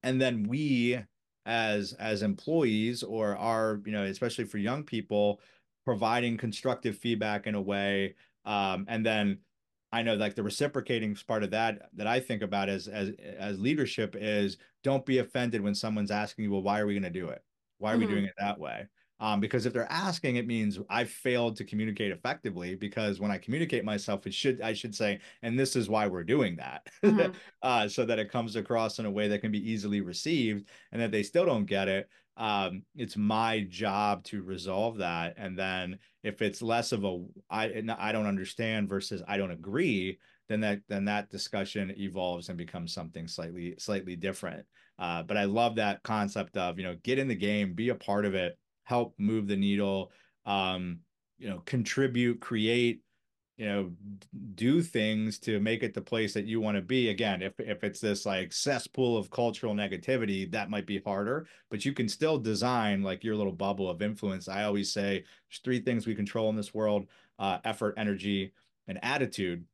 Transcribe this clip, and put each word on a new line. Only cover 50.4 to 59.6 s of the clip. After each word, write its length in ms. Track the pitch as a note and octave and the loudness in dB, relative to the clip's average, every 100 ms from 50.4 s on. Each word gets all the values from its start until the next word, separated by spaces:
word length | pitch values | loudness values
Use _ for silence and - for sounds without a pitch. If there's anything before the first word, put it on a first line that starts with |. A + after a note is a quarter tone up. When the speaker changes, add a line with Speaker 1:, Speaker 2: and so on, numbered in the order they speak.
Speaker 1:
um, 540 | - G2 F#2+ F#2 F2+ E2+ _ _ _ _ | -2 0 0 -2 -4 -8 _ _ _ _
you 100 | - | -8
know, 140 | F2+ | -8
contribute, 760 | - C3 A2 - C3+ A#2+ B2 A#2+ | -4 -2 0 2 2 4 2 0
create, 600 | - A#2 A2 A#2+ A#2+ A2+ _ _ _ _ _ _ | -2 0 4 4 4 0 _ _ _ _ _ _
you 80 | |
know, 260 | G#2+ G2+ F#2 F2 G2+ G2 | -2 0 -2 -6 -12 -14
d-, 100 | - - A2 | -14 -12 -12
do 280 | F#2+ A#2 D#3 | 0 4 4
things 560 | E3+ A#2 G#2+ G#2+ A2 G#2 | 2 2 2 2 0 -2
to 200 | - G#2+ | -2 0
make 240 | G#2 A2+ | 2 2
it 120 | A#2 | -2
the 80 | G#2 | -4
place 320 | F#2+ A2+ G#2+ | -4 -2 0
that 100 | G#2+ | -2
you 160 | G2+ A2+ | -2 0
wanna 220 | G#2+ G2+ | 0 0
be. 260 | F2+ C3 A#2 | 0 2 2
Again, 320 | G2+ A2+ F#2 | 2 0 0
if, 180 | F#2+ - | -4 -6
if 240 | A2+ G2+ | -6 -2
it's 160 | G#2 G2+ | -4 -2
this, 280 | A2 G2+ - | 0 0 0
like, 260 | F#2+ F#2 | -2 -2
cesspool 640 | - - C3 - - B2+ A#2 | -2 0 0 -2 0 2 2
of 140 | G2 | 0
cultural 440 | - A#2+ G#2+ | 0 0 0